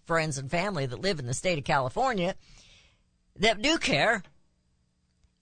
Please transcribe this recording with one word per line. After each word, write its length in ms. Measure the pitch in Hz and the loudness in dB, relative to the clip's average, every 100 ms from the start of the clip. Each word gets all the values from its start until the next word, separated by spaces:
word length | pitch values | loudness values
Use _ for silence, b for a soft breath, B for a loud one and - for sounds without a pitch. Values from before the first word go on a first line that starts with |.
| - | -2
friends 320 | 165 156 135 | 0 0 -4
and 120 | 135 | -4
family 360 | 170 202 180 135 | -2 -2 -2 -4
that 140 | 127 | -4
live 180 | 180 160 | -4 -4
in 80 | 123 | -4
the 80 | |
state 240 | 123 185 160 | -4 -2 -2
of 60 | |
California 720 | 135 147 127 - 262 214 175 - b b b b b b b _ _ - | 0 0 0 0 0 0 -2 -4 b b b b b b b _ _ 0
that 240 | 208 208 | 2 4
do 160 | 277 320 | 2 2
care. 460 | - 139 180 226 - - _ _ _ _ _ _ _ _ _ _ | 2 2 2 0 -4 -20 _ _ _ _ _ _ _ _ _ _